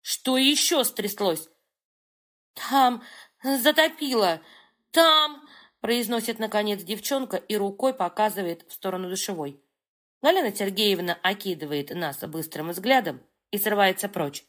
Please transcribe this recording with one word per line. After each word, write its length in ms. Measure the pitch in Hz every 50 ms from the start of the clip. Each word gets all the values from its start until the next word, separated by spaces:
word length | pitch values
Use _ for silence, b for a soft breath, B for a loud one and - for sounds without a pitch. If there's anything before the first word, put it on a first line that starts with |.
Что 360 | _ - - - _ 254 254
еще 480 | 262 269 269 294 285 - - 349 302 240
стряслось?" 640 | - - - 202 208 202 - 208 190 165 160 - - _ _ _ _ _ _ _ _ _ _ _ _ _ _ _ _ _ _ _ _ _
"Там 480 | - - - 254 269 262 247 247 233 B B B B B B B _ -
затопило! 1000 | 254 277 269 226 285 302 320 311 320 320 - 302 277 254 233 208 180 165 160 b b b b b b b b _ _
Там!" 520 | - 320 330 330 311 311 302 302 294 277 294 B B B B B B _
произносит, 580 | - 214 233 240 240 202 240 233 226 233 226 226
наконец, 440 | 220 214 214 208 208 214 202 196 202
девчонка 540 | - 214 208 - - 277 269 262 - -
и 200 | - - _ 214
рукой 360 | 208 202 196 196 - - 262 262
показывает 720 | 262 185 175 - - 214 220 202 202 190 175 170 165 - _
в 40 | -
сторону 380 | - - 190 185 185 185 180
душевой. 500 | 185 190 - - 196 165 147 143 143 _ _ _ _ _ _ _ _ _ _ _ _ _ -
Галина 320 | 285 359 381 330 220 202
Сергеевна 640 | - 208 196 196 190 220 208 196 175 185 175 170 - _
окидывает 680 | 180 202 202 - 196 180 156 156 147 147 143 143 143
нас 280 | - 175 175 151 139 -
быстрым 500 | - 165 156 160 151 - - - 156 165
взглядом 520 | 175 180 190 233 269 262 226 175 135 127 _ _ _ _ _ _
и 80 | - 202
срывается 500 | 202 214 208 202 202 190 185 - - 196
прочь. 380 | 202 185 165 143 143 - -